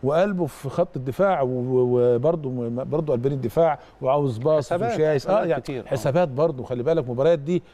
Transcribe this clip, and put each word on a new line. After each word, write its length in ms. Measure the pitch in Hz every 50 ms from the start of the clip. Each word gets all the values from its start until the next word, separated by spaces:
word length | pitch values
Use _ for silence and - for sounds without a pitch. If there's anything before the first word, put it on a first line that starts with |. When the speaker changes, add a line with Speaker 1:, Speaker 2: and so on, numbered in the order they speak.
| -
Speaker 1:
وقلبه 440 | 131 147 165 190 208 202 180 175
في 220 | 139 - - - 139
خط 280 | - - 170 - -
الدفاع 460 | 139 127 135 120 - 190 202 185 156 139
و-، 40 | 127
و-، 640 | 127 127 123 127 127 127 127 123 123 123 120 123 120
وبرضه 340 | 120 123 156 170 165 147 135
م-، 340 | 127 123 120 117 120 123 135 -
برضه 220 | 127 156 165 147 143
قلبين 200 | 117 120 139 147
الدفاع 460 | 135 123 120 - 160 170 160 147 - - - - _ 139
وعاوز 360 | 127 135 147 147 139 117 110
باص 280 | 120 156 156 151 135
Speaker 2:
حسابات، 280 | - 170 175 208 240 226
Speaker 1:
وشايس. 320 | 185 156 156 156 139 -
اه، 40 | 190
Speaker 2:
حسابات 180 | 185 214 - 170
Speaker 1:
يعني 140 | 160 139 120
Speaker 2:
كتير، 220 | - 143 123 -
آه. 40 | -
Speaker 1:
حسابات 400 | 139 123 - 147 131 170 180 160
برضه، 360 | 127 123 156 170 151 127 113
خلي 180 | - 127 123 120
بالك 260 | 143 165 165 135 123
مباريات 300 | 123 120 139 160 170 156
دي 240 | 139 147 180 170 - -